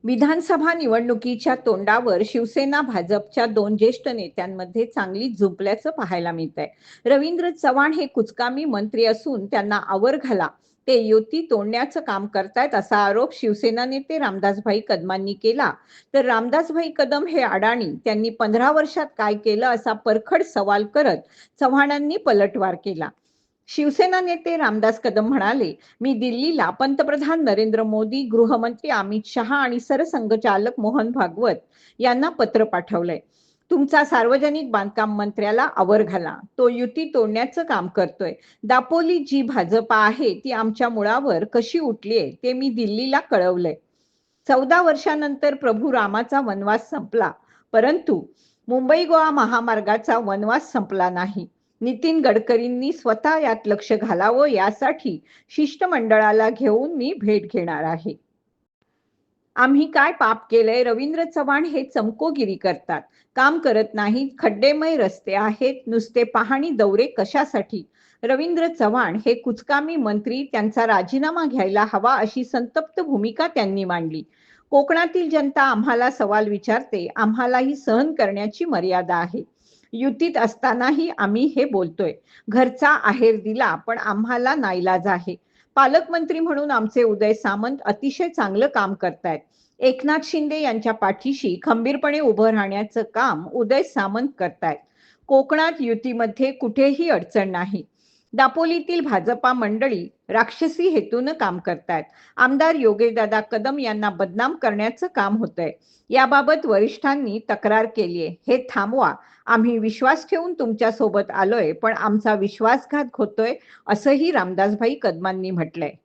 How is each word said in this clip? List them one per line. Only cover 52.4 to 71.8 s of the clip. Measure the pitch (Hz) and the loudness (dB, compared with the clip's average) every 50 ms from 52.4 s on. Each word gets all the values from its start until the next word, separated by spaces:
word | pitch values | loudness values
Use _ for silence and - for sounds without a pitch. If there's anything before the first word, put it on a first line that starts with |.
| 220 - 240 226 240 247 247 247 262 277 | 2 2 2 2 2 0 -4 -4 -4 -4
स्वतः | 349 330 - 240 - 320 - 302 320 320 | -6 -4 -2 -2 -2 0 0 0 0 2
यात | 302 254 226 220 - | 2 0 -2 -2 0
लक्ष | 208 202 202 - - | -2 -2 -2 0 -2
घालावं | 233 214 214 226 190 175 190 214 240 254 294 294 | -2 -2 0 -2 0 2 2 2 4 4 4 4
यासाठी | 247 - 196 202 214 - 277 269 320 - - 262 170 - _ _ _ _ _ _ - | 4 2 0 0 -2 0 -2 -2 -2 -2 -6 -8 -8 -8 _ _ _ _ _ _ -2
शिष्टमंडळाला | - 302 277 - - 381 370 339 262 226 220 220 214 214 214 214 220 220 220 | -2 -2 -2 -2 -4 -2 0 0 0 2 4 4 4 4 4 4 4 2 2
घेऊन | 220 214 254 220 208 226 269 311 339 | 0 0 0 2 2 2 0 -2 -4
मी | 285 247 285 392 294 | -4 -4 -4 -6 -4
भेट | 214 208 214 202 - - | 0 0 0 0 0 -4
घेणार | - - 170 170 160 147 | -6 -6 -4 -4 -4 -4
आहे. | 156 160 165 165 160 180 151 - _ _ _ _ _ _ _ _ _ _ _ _ _ _ _ _ _ _ _ _ _ _ _ _ _ _ _ | -4 -4 -4 -6 -6 -10 -12 -12 _ _ _ _ _ _ _ _ _ _ _ _ _ _ _ _ _ _ _ _ _ _ _ _ _ _ _
आम्ही | - 247 262 277 277 311 302 | 2 4 6 6 4 4 4
काय | - 311 277 320 | 2 2 2 2
पाप | 359 - 269 220 226 220 - _ | 2 2 2 0 0 -2 -4 _
केलंय? | 220 233 226 214 226 247 | 4 4 4 4 4 2
रवींद्र | 247 240 233 226 269 294 320 320 339 | 2 2 2 0 -2 -4 -2 -2 -4
चव्हाण | 330 330 320 285 269 277 285 320 | -2 -2 -4 0 0 0 0 0
हे | 339 285 277 262 | 0 -2 -4 -6
चमकोगिरी | 262 - 247 220 220 220 - 302 330 285 285 247 190 190 | -2 -4 -2 -2 -2 -2 -2 -2 -2 0 -2 -2 -2 -4
करतात, | - - 190 180 - _ - 170 147 - _ _ _ _ _ _ | -2 -2 -2 -2 -2 _ -8 -8 -8 -8 _ _ _ _ _ _
काम | 254 262 285 320 339 | 2 2 4 2 2
करत | 330 277 220 214 220 220 - | 0 2 2 2 2 0 -2
नाहीत, | 214 208 208 214 254 277 269 - - | -2 0 0 0 0 -2 -4 -6 0
खड्डेमय | - 220 208 202 233 277 302 302 311 320 330 | 0 0 0 4 2 2 4 2 0 0 0
रस्ते | 294 214 190 190 - _ - 190 | 2 0 0 -2 -6 _ -4 -2
आहेत, | 196 214 214 214 - 262 262 269 262 - | 0 0 0 -2 0 -2 -2 -2 -4 -8
नुसते | 233 226 233 220 226 _ 247 | -2 -2 -2 -2 0 _ 0
पाहणी | 233 233 - 226 233 220 269 269 285 349 | 0 2 0 -2 0 0 -2 -2 -2 -2
दौरे | 294 220 214 202 196 208 254 | 0 2 2 2 4 2 2
कशासाठी? | 285 - - 190 208 - 277 294 285 - 226 196 _ - 196 160 _ _ _ _ _ _ _ | 0 0 -4 -4 0 0 0 0 0 -2 -4 -4 _ -8 -10 -10 _ _ _ _ _ _ _
रवींद्र | - 233 262 262 311 339 349 330 330 | -2 -2 0 0 0 -2 0 0 0
चव्हाण | 339 330 - 247 208 214 254 240 175 170 214 214 | -2 0 0 0 2 2 2 0 0 -2 -2 0
हे | - 240 | 0 0
कुचकामी | 240 - 254 220 220 - - 285 285 294 311 339 | 0 0 -6 -6 -6 -2 -2 -2 0 0 -2 -4
मंत्री, | 311 247 214 208 208 208 247 233 262 285 269 | -2 -2 0 -2 -2 -2 -4 -4 -4 -6 -4
त्यांचा | - 226 208 220 214 262 233 | -4 -2 -2 0 0 0 2
राजीनामा | 226 214 190 185 175 262 269 285 311 330 339 320 | 2 2 2 2 0 -2 -2 -2 -2 -2 -2 -2
घ्यायला | 294 240 262 190 190 196 208 | -2 0 0 0 2 2 2